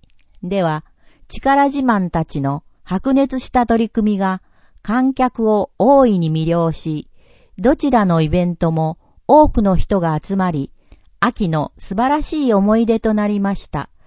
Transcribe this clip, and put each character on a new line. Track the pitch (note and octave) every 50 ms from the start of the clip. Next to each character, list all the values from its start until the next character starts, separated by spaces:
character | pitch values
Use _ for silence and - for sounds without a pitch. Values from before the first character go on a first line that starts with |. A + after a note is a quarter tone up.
| _ _ _ - _ _ _ -
で | - F3+ G3+ G3 F3
は、 | D#3+ D#3 D#3 - _ _ _ _ - - _ - -
力 | - - - C4+ C#4 C#4 C#4+
自 | C#4 C#4 C#4
慢 | C4 B3+ A3 G3 F#3 E3+
た | - E3 D#3+
ち | - - D3+
の | C#3 C#3 C#3+ D#3 - _ _ _
白 | - - F3+ F#3+ - C4+ C4
熱 | C#4 C#4 C4+ C4 B3+
し | - -
た | - B3+ A#3+
取 | A3+ A3+ A3+ A#3
り | G#3+
組 | - A#3 G#3 G#3 G#3
み | F#3+
が | G3 F#3+ F#3 F#3 _ _ _ _ _ _ - -
観 | - - A3 B3+ C4 C4+ C4
客 | - B3+ B3 - - A3 G#3+
を | G#3+ G#3 - - _ -
大 | F#3 B3+ C#4 C#4 C4
い | A#3 G3+ F3+
に | E3 D#3+
魅 | D#3 D#3+ D#3+
了 | D#3+ E3 E3+ E3 E3
し、 | D#3 - - D#3+ D3+ D3 - - - - - - - _ _ _ _
ど | - F#3 B3 D#4
ち | - - C#4
ら | B3+ A3+ G3+
の | F3+ E3+ D#3+
イ | D#3+ D3+
ベ | E3 F3+ F3
ン | F3+ E3+
ト | - F3 E3
も | D#3+ D#3+ D#3+ D#3 D#3+ - _ _ _ _ _ -
多 | C4 D4+ D4+ -
く | - B3
の | G#3 G3 F#3
人 | - - - G#3 F#3+
が | E3+ D#3+ D#3 D3+
集 | - - G3
ま | G3 F#3 F3+
り、 | D#3+ C#3 C#3 - - _ _ - - - _ _ _ -
秋 | - B3 - - G#3+ E3
の | D#3+ D3+ C#3 - _
素 | - - - F#3+
晴 | G3+ B3 C4+
ら | D4 D4+
し | - - D#4+ D4+ C#4
い | B3
思 | G#3+ G3 G3 G#3 A3
い | A3+ A#3
出 | G#3+ A3+ A3
と | - A3
な | G#3+ G#3 G#3 G#3
り | G#3 G3+
ま | G3 G3 F#3+
し | - - -
た、 | - D3 B2 - _ _ _